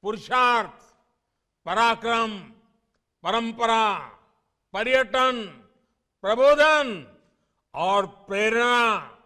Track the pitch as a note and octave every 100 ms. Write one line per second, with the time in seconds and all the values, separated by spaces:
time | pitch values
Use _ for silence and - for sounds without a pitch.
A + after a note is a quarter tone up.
0 | G3 A3 - B3+ B3 A#3+ G3+ - _ _
1 | _ _ _ _ _ _ E3 F#3+ A#3 A3+
2 | A3+ A3+ A3+ G#3 E3+ - _ _ _ _
3 | _ _ E3+ A3 A#3 A3+ A#3 A3+ A3 F3+
4 | C3 G2+ _ _ _ _ _ F#3+ A3 C4
5 | C4 C4 C4 B3 G3+ C#3 _ _ _ _
6 | _ _ F#3+ A3+ C4+ D4 D4+ D4+ C4+ F#3+
7 | C#3 - _ _ _ _ _ C3+ F3 G3+
8 | F#3+ - - G3 A3 A3+ A#3+ B3 A#3 G3+
9 | C3+ A2+